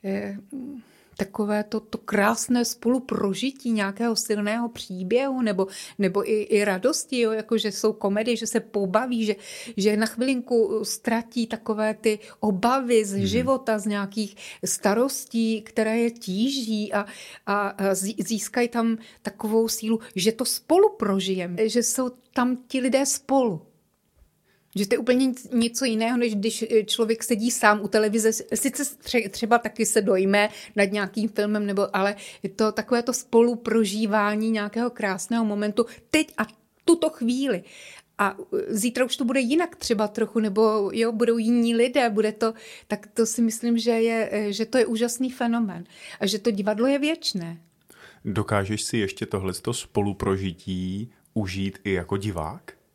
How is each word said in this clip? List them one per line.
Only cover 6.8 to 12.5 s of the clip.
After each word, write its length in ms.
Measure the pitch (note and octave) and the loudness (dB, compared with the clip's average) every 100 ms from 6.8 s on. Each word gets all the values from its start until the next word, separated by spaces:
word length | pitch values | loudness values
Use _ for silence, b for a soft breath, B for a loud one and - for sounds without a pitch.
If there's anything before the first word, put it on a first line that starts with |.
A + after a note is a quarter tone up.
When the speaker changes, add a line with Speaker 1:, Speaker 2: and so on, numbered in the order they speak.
| B3 D#4+ - B3+ | 0 0 -2 0
Speaker 1:
jo, 120 | A3+ | 2
jako 260 | A3 A3 A3+ | 0 0 0
že 140 | A3 | 0
jsou 200 | G3 A3 | 0 0
komedie, 440 | A3 G3+ G3+ A3+ A3+ | 0 0 0 0 -2
že 100 | A3+ | 0
se 140 | A3+ | -2
pobaví, 640 | A3 G#3 G3 F#3+ B3+ A#3+ G#3+ | -2 -2 2 0 0 -2 -2
že, 100 | G3+ B B B A3 | -4 B B B 0
že 200 | G3+ G#3 | 0 2
na 100 | A3 | 0
chvilinku 760 | A#3 C4 B3+ A#3+ A#3+ A3 A3 | 0 0 0 0 2 2 0
ztratí 640 | G#3+ - - A3+ A#3 B3 A3+ | -4 -4 -2 -2 -2 -4 -4
takové 480 | A3 - G#3+ G#3+ | -4 -4 -2 -2
ty 240 | G#3+ A3 G#3+ B B | 0 -2 -2 B B
obavy 640 | G#3+ | -2